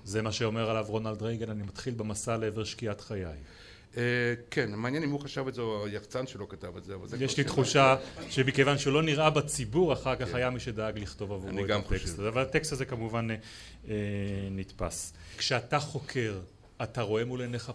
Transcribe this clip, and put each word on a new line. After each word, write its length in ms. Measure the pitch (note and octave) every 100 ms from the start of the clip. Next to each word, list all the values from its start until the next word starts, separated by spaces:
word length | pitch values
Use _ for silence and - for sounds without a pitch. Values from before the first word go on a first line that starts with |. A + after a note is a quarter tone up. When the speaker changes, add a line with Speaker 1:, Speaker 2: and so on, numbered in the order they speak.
Speaker 1:
זה 180 | G#2 G#2+
מה 100 | A2
שאומר 380 | G2+ A2+ A2+ A2+
עליו 160 | A2 G2+
רונלד 340 | A2 A2 G#2
רייגן, 280 | A2 A#2 A2
"אני 140 | G#2+
מתחיל 300 | G2 - C3
במסע 440 | A#2 G#2+ G2 - A2+
לעבר 260 | A2 G#2
שקיעת 380 | G#2 - A2+ G2+
חיי". 240 | - G#2 F2 C#2+ D#2 - - - - -
Speaker 2:
אה, 40 | A#2+ B2 A#2+ A#2+ -
כן, 200 | - A#2 G#2
מעניין 280 | A#2+ D3
אם 80 | D3
הוא 80 | C#3+
חשב 280 | C#3+ - C3
את 60 |
זה 80 | A#2+
או 240 | A#2 G#2 G#2
היחצן 420 | G#2 - B2+ B2+
שלו 220 | G2 G2+
כתב 280 | F#2+ F2+ F2
את 60 |
זה, 120 | E2+ F#2+
אבל 120 | F#2+
זה 80 | A#2+
Speaker 1:
יש 40 |
Speaker 2:
כבר 80 | C3
Speaker 1:
לי 160 | -
Speaker 2:
שאלה. 40 | C#3
Speaker 1:
תחושה 480 | - B2 D3 C3+ C3+ - - -
שמכיוון 480 | - C3 C#3 C3+ C#3+
שלא 240 | C#3+ C#3+
נראה 260 | D#3+ C#3+ D#3
בציבור, 640 | D3+ C#3+ C#3+ A2 C#3 F3
אחר 220 | B2+ C3 B2
כך 140 | A#2+
Speaker 2:
כן. 60 | B2
Speaker 1:
היה 140 | B2+
מי 100 | B2
שדאג 400 | B2+ G#2+ A2 G#2+
לכתוב 320 | G2 - G2
עבורו 180 | G2+ F#2+
Speaker 2:
אני 140 | G2
Speaker 1:
את 40 | G2
Speaker 2:
גם 120 | G#2
Speaker 1:
הטקסט 140 | - F#2+
Speaker 2:
חושב. 180 | F#2+ E2
Speaker 1:
הזה, 100 | G#2
אבל 120 | A#2
הטקסט 300 | C3 D#3+ D#3
הזה 140 | C3+ C3
כמובן, 420 | A#2+ A2+ A#2 A2+
אה, 40 | A2 - - - - -
אה, 60 | G#2+ G#2 G2+ G2+ G2 G2
נתפס. 600 | G2 F#2 - F2 - - - - -
כשאתה 420 | - B2+ A#2 D3
חוקר, 600 | C#3+ C3+ - C3 A2 G2 F2+ - - -
אתה 180 | A#2 -
רואה 240 | G#2 G#2+ A#2+
מולך 460 | B2+ B2 A#2+ -